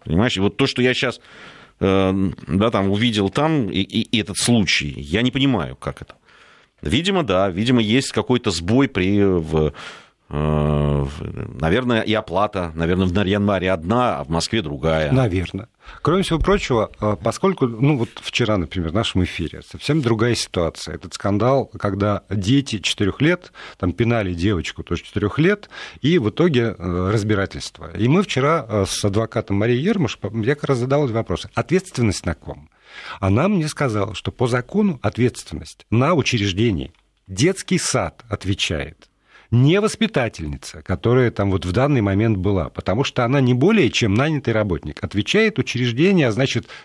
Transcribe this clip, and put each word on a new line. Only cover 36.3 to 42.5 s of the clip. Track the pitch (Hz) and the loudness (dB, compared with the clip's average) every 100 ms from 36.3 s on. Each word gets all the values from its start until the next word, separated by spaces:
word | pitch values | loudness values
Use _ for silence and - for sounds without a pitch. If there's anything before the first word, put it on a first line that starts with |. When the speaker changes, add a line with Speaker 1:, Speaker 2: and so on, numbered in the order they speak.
| 117 101 92 117 85 65 _ _ _ - | 0 0 0 0 0 -6 _ _ _ -10
Speaker 2:
Детский | 95 160 185 - 180 | 0 0 0 -2 -2
сад | - 127 87 - - | 0 -2 -2 -8 -8
отвечает. | 101 92 101 - 78 - - - _ _ - _ | -6 -4 -2 -2 -4 -6 -14 -20 _ _ -20 _
Не | 117 139 190 | 4 6 4
воспитательница, | 208 - 226 147 117 - 76 69 - 80 | 2 0 -2 0 -2 -4 -8 -10 -12 -12
которая | - 90 113 127 117 | -6 -2 2 4 4
там | - 101 | 2 0
вот | 92 | 0
в | 92 | 0
данный | 90 143 135 | 2 2 2
момент | 101 98 113 98 | 2 2 2 2
была, | 95 | 0